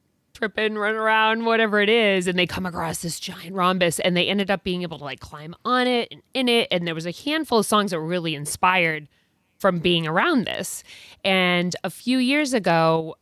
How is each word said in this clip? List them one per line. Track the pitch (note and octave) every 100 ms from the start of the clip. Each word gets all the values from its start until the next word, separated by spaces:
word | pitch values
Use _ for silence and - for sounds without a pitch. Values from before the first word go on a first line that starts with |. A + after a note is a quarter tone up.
| _ _ _
tripping, | - G#3+ - G#3+ G#3+
running | G#3 A3
around, | A3 A3 A3 A3+
whatever | A3+ A3+ A3 G#3
it | G3+
is, | A#3 G#3 F#3+ F#3
and | F3+
they | F3+
come | - F#3
across | E3+ E3 -
this | E3+ -
giant | - E3+ E3
rhombus, | F#3+ F3+ F#3 F3 -
and | F#3 F3
they | F3+
ended | G3+ G3
up | G3
being | F#3+ F3+
able | F3 D#3
to, |
like, | C#3+ C3
climb | - D3+ D#3 -
on | A#3 B3+ B3
it | A#3+ -
and | C#3+ _
in | C4 B3
it, | A#3 -
and | F3+ E3+
there |
was | D#3+ E3+
a |
handful | - D4 D#4+ D4 A#3
of | -
songs | G#3+ G3
that | E3+
were | D#3+
really | F3+ E3 C#3+
inspired | D3 - F#3 F#3 E3 D#3 D3 _ _ _ _ -
from | G3 F3
being | F3+ E3+ D#3+
around | F3 D#4+ C#4
this. | - - - - - - - -
And | G3 F#3+ F3+ F3 F3+ -
a | F#3+
few | - A#3+ C4
years | B3 C#4+ C#4+
ago | B3 F3+ E3 D#3+ E3 D#3+ -